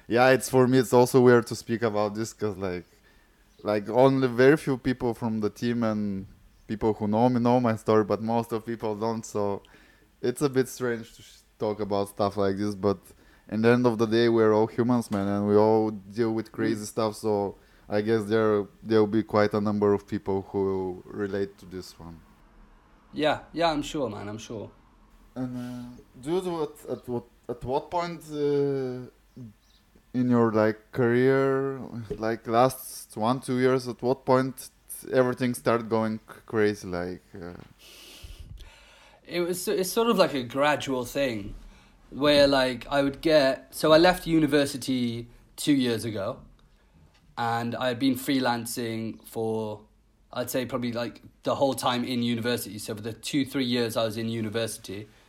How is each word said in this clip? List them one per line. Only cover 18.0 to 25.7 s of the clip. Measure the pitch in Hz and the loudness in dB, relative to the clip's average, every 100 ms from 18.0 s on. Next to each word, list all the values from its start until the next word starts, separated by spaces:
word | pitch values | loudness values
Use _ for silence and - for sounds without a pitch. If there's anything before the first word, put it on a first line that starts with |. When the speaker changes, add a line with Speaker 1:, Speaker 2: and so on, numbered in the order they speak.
Speaker 1:
guess | 107 113 | 2 0
there, | 101 110 110 104 98 - | 2 2 2 2 -2 -8
there'll | 110 110 104 | 2 4 4
be | 110 | 2
quite | 101 110 104 | 2 2 2
a | 110 | 2
number | 104 104 104 | 0 2 2
of | 101 - | 2 -2
people | 101 - 98 95 | -8 -4 -4 -4
who | 101 98 95 92 90 - | -2 -2 -2 -4 -8 -12
relate | 107 101 98 98 - | -8 -6 -4 -6 -10
to | 90 | -16
this | 92 87 - | -14 -16 -18
one. | 85 82 - _ _ - - _ _ _ _ | -18 -20 -20 _ _ -20 -20 _ _ _ _
Speaker 2:
Yeah, | 143 151 117 - | -2 0 0 -6
yeah, | 151 165 | -2 -2
I'm | 147 | -2
sure, | 135 156 120 | -4 -6 -6
man, | 104 101 | -6 -12
I'm | 110 | -12
sure. | - 113 - - _ _ _ _ _ | -12 -12 -12 -18 _ _ _ _ _
Speaker 1:
And, | - 127 123 | -10 -8 -8
uh, | 123 | -10